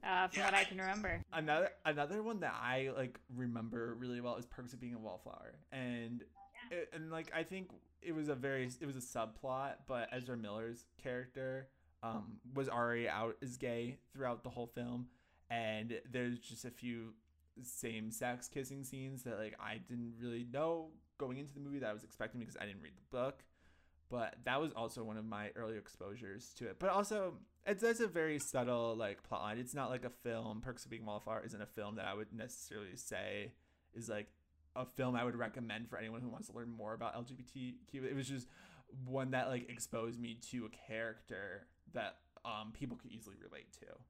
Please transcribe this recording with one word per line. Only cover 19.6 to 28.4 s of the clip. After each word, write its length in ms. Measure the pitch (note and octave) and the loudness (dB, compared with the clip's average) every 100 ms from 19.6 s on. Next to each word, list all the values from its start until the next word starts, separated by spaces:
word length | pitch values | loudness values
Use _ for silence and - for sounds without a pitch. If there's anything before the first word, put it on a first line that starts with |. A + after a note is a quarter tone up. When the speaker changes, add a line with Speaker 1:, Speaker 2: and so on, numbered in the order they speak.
| G#2+ A2 - | -4 -4 -4
Speaker 2:
didn't 280 | B2 A#2 A#2 | -4 -4 -2
really 260 | A#2+ A#2 A#2+ | -2 -2 -2
know 380 | C3 D#3+ E3 D#3+ D#3+ - _ | 2 4 4 0 -12 -20 _
going 200 | C3 B2+ | -2 -2
into 160 | C#3+ | -6
the 80 | C#3+ | -8
movie 180 | C#3+ C#3+ | -4 0
that 100 | A#2+ | 0
I 40 | |
was 100 | G#2+ | -2
expecting 380 | G#2+ - A2 A#2+ | -6 -4 -4 -2
because 160 | A2+ - | -6 -4
I 60 | G#2 | -6
didn't 160 | G2 | -6
read 160 | D2+ C2 | -12 -14
the 200 | - B2 | -4 2
book. 260 | C3 - - _ - - - - - | 2 0 -14 _ -20 -20 -20 -20 -4
But 240 | A#2+ A2 - A#2+ | 0 0 0 2
that 140 | C3 | 4
was 120 | D#3 A2 | 4 2
also 280 | A#2 - | -2 -2
one 140 | A2 G#2+ | -4 -2
of 80 | A2 | -2
my 260 | G#2 G#2 - | -2 -4 -2
early 220 | A2+ G#2+ | -2 -2
exposures 800 | G2 - F#2+ G#2+ G#2 G2 - - | -6 -8 -8 -6 -8 -8 -10 -6
to 100 | A#2 | -6
it. 120 | - | 2
But 100 | F#3 | 4
also, 460 | F#3+ G3+ G#3+ F#3+ D3+ - _ - | 6 4 2 0 -2 -14 _ 0
it's, 160 | G3+ | 6
that's 160 | A#3 A3+ | 6 6
a 80 | A3+ | 4
very 320 | E3+ D#3+ | 6 4
subtle, 560 | D3+ | 4